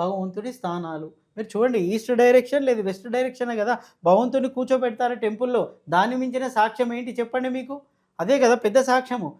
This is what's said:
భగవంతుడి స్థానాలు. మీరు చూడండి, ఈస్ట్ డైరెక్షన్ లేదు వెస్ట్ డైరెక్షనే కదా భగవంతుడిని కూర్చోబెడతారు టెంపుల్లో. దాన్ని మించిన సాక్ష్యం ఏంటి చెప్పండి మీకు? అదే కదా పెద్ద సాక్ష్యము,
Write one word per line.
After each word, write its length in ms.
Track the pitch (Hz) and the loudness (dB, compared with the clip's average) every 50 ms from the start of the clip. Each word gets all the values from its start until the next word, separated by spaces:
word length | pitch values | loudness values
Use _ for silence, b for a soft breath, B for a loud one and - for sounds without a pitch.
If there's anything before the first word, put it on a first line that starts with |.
భగవంతుడి 500 | 175 185 196 190 190 190 180 208 214 254 247 | -4 -4 -4 -4 -6 -6 -8 -8 -10 -10 -12
స్థానాలు. 500 | - - 175 175 180 170 165 160 156 156 160 - _ _ _ _ | -8 -8 -6 -6 -6 -8 -8 -10 -10 -12 -14 -16 _ _ _ _
మీరు 120 | 208 226 220 - | -12 -12 -8 -2
చూడండి, 280 | 208 233 254 247 214 175 175 214 | 0 0 2 2 0 0 0 -2
ఈస్ట్ 180 | 220 - - 247 226 247 | -4 -2 -2 2 4 6
డైరెక్షన్ 440 | 247 247 254 247 247 269 294 277 262 | 6 6 6 4 4 -2 0 2 2
లేదు 120 | 240 220 196 190 | 0 0 -2 -6
వెస్ట్ 200 | 185 190 - 240 220 | -6 -8 -10 -6 -4
డైరెక్షనే 400 | 247 254 254 254 - 247 240 233 214 208 | -2 -2 -4 -4 -6 -6 -6 -2 -4 -2
కదా 120 | 240 240 B B B B B - | -2 -2 B B B B B 4
భగవంతుడిని 440 | 165 185 208 247 247 240 269 247 254 262 | 4 4 6 4 2 0 -2 -2 -2 -4
కూర్చోబెడతారు 580 | 247 254 - 262 254 254 247 220 - 247 240 247 226 226 | -4 -2 0 0 0 0 -2 -2 -2 -2 -2 -2 -2 -4
టెంపుల్లో. 380 | 208 220 208 254 247 247 220 160 - - _ _ 151 165 | -4 -2 -2 -4 0 0 0 -2 -2 -6 _ _ 0 2
దాన్ని 220 | 180 202 233 254 254 262 | 2 2 2 0 -2 -4
మించిన 240 | 254 247 254 262 254 254 220 | -2 -4 -4 -4 -2 2 2
సాక్ష్యం 340 | 214 226 226 - 247 240 240 247 | 2 2 2 -2 -2 -2 -2 -6
ఏంటి 200 | 247 247 208 233 | -8 -8 -4 -6
చెప్పండి 300 | 233 226 - 254 254 262 254 262 | -6 -2 -2 -4 -2 -2 -4 -6
మీకు? 180 | 254 254 277 285 - _ _ _ _ _ _ - 170 | -8 -8 -12 -14 -14 _ _ _ _ _ _ -8 0
అదే 140 | 202 277 277 254 | 2 2 4 6
కదా 140 | 233 247 233 - | 4 4 4 2
పెద్ద 140 | 208 202 262 254 254 | 2 2 2 2 4
సాక్ష్యము, 380 | 247 254 254 - 247 240 180 147 - | 2 0 0 -2 -6 -6 -6 -8 -10